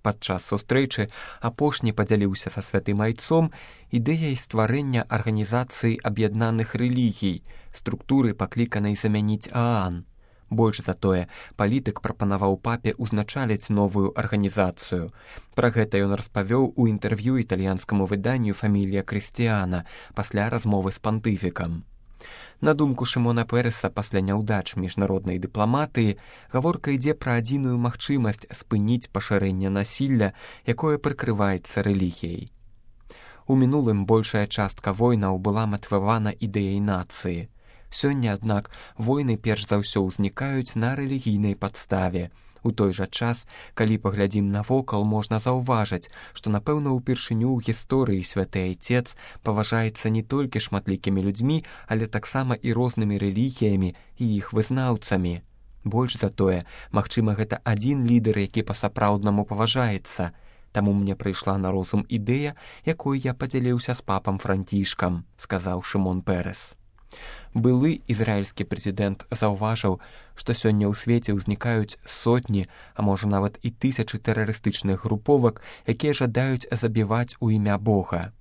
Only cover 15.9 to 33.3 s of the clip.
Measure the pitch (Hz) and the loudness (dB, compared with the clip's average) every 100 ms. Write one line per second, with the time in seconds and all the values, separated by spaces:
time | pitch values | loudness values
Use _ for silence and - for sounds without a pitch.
15.9 | 98 98 101 - 104 98 123 131 - 117 | 2 2 0 -2 -4 0 2 2 4 2
16.9 | 104 107 107 113 131 110 95 95 95 - | 2 0 0 0 0 0 0 0 -2 0
17.9 | 101 95 101 107 131 107 98 107 101 98 | 0 2 0 0 2 0 0 2 2 2
18.9 | 98 95 104 - - 117 107 92 90 85 | -2 -2 -4 -4 -2 2 2 0 -2 -4
19.9 | - - - 98 104 110 117 110 101 95 | -16 -10 -8 -4 -2 0 0 2 2 0
20.9 | - 107 110 110 98 90 - 85 82 - | -2 -2 0 0 0 -2 -4 -6 -6 -10
21.9 | - - - - - - - 147 147 143 | -20 -20 -20 -20 -20 -20 0 2 4 2
22.9 | 123 120 127 120 117 113 120 120 - - | 0 -2 0 2 2 0 0 0 -2 -4
23.9 | - 104 98 95 101 107 104 - - 90 | -4 -2 0 0 0 0 -2 -2 -6 -4
24.9 | - 98 95 92 90 - 110 107 135 151 | -2 0 0 -2 -4 -4 0 0 2 0
25.9 | - 110 98 - - - 127 160 156 143 | 2 0 0 -10 -20 -4 -2 0 -2 -2
26.9 | 135 139 151 131 120 117 139 131 123 120 | 0 0 -2 0 0 0 0 0 0 0
27.9 | - - 143 110 101 - - - 107 104 | -2 -2 0 0 -2 -10 -16 -2 2 2
28.9 | 123 - 98 - 101 98 95 98 98 101 | 0 0 -8 0 0 2 0 0 0 -2
29.9 | - 139 123 101 - - - - - 160 | -2 2 2 2 -2 -20 -8 -4 0 0
30.9 | 147 143 135 - 104 101 92 - - 101 | 0 -2 -4 -2 0 0 0 -4 -2 0
31.9 | 98 92 - 85 90 98 - - - - | 2 0 -2 -8 -8 -10 -18 -20 -20 -20
32.9 | - - - - | -20 -20 -20 -20